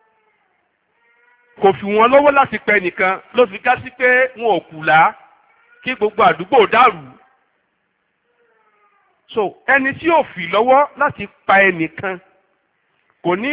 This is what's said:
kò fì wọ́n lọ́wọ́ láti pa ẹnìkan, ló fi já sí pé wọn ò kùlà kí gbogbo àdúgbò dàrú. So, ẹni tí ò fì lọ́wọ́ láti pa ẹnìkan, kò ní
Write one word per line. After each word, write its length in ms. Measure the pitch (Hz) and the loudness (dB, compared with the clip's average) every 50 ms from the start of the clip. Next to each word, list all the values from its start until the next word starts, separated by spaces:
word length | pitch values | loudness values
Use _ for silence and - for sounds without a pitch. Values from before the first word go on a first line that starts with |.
| _ _ _ _ _ _ _ _ _ _ _ _ _ _ _ _ _ _ _ _ _ _ _ _ _ _ _ _ _ _ _ - | _ _ _ _ _ _ _ _ _ _ _ _ _ _ _ _ _ _ _ _ _ _ _ _ _ _ _ _ _ _ _ 0
kò 100 | - 190 | 2 2
fì 120 | 190 - 202 | 2 0 -4
wọ́n 240 | 202 208 214 226 247 | -2 0 2 2 4
lọ́wọ́ 220 | 269 285 285 294 | 4 4 4 4
láti 260 | 285 285 262 - 220 202 | 2 2 0 0 -2 -8
pa 140 | - 220 208 | -4 -2 -2
ẹnìkan, 460 | 202 185 175 - - 190 185 190 - - _ | -2 -2 -4 -4 -4 -4 -4 -4 -6 -10 _
ló 160 | - 240 247 | -2 -2 -2
fi 100 | 190 190 214 | -2 -2 -6
já 140 | - 254 254 | -2 -2 -2
sí 140 | 247 254 254 | -2 -4 -14
pé 180 | - - 254 247 254 254 262 254 | -8 -4 -2 0 0 0 0 -2
wọn 200 | - 208 233 226 | -4 -6 -4 -2
ò 80 | 190 160 | -2 -4
kùlà 380 | - - 160 156 156 156 156 156 170 214 220 - _ _ _ _ _ _ _ _ _ _ _ _ - | -4 -10 -14 -8 -2 2 2 4 4 2 0 -6 _ _ _ _ _ _ _ _ _ _ _ _ -10
kí 60 | 254 | -10
gbogbo 300 | 254 - 208 214 - 220 214 | -6 -4 -4 -4 0 2 2
àdúgbò 420 | 180 156 151 175 - 269 240 196 | 2 2 0 -4 0 2 2 2
dàrú. 360 | 180 220 226 254 240 185 160 139 127 131 _ _ _ _ _ _ _ _ _ _ _ _ _ _ _ _ _ _ _ _ _ _ 480 480 480 480 453 440 440 427 _ _ _ _ _ _ _ _ _ _ _ _ - | 2 4 2 2 2 2 -2 -14 -20 -20 _ _ _ _ _ _ _ _ _ _ _ _ _ _ _ _ _ _ _ _ _ _ _ _ _ _ _ _ _ _ _ _ _ _ _ _ _ _ _ _ _ _ -10
So, 120 | - 233 196 170 - _ | -6 -4 -4 -6 -6 _
ẹni 280 | _ - 262 277 262 269 262 | _ -2 0 0 0 -2 -6
tí 140 | - 320 330 | -4 -2 0
ò 140 | 330 311 | 0 0
fì 200 | - - - 180 170 165 | 0 -2 -8 -16 -10 -4
lọ́wọ́ 320 | 185 208 240 254 262 285 294 - - | -2 -2 2 2 2 2 2 0 -2
láti 320 | 247 285 285 - - 202 - _ _ | -4 -4 -4 -4 -8 -16 -16 _ _
pa 120 | _ - 196 | _ 0 2
ẹnìkan, 600 | 196 196 190 180 165 160 156 - - - 190 185 175 _ _ _ _ _ _ _ _ _ _ _ _ _ _ _ _ _ _ _ _ - | 4 4 2 0 -2 -6 -8 -8 -10 -12 -12 -12 -12 _ _ _ _ _ _ _ _ _ _ _ _ _ _ _ _ _ _ _ _ -4
kò 60 | 170 | -4
ní 180 | 180 196 233 277 | -4 -4 -4 -6